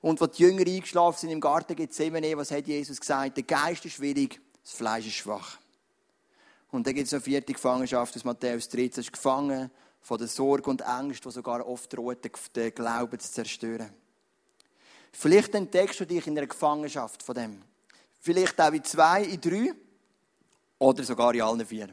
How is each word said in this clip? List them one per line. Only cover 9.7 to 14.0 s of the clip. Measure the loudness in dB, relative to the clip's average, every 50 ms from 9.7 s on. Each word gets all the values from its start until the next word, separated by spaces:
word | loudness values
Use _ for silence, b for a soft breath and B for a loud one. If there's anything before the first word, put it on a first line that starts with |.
| b b b b b b
von | b -6 -4 -4
der | -4 -6
Sorge | -4 0 2 2 2 2 2 -2
und | -4 -2 -2
Angst, | -4 -4 -4 -4 -6 -8 -8 -12
die | -12 -12
sogar | -10 -6 -6 -4 -4 -4
oft | -6 -8 -10 -10 -12 -10
droht, | -8 -6 -6 -6 -8 -10
den, | -14 -12 -12 -16 -10 _
den | -4 -4 -4 -4
Glauben | -4 -4 -2 -2 -2 -4 -4 -6 -10
zu | -10 -10 -8
zerstören. | -8 -6 -8 -8 -8 -8 -8 -6 -8 -10 -12 -16 _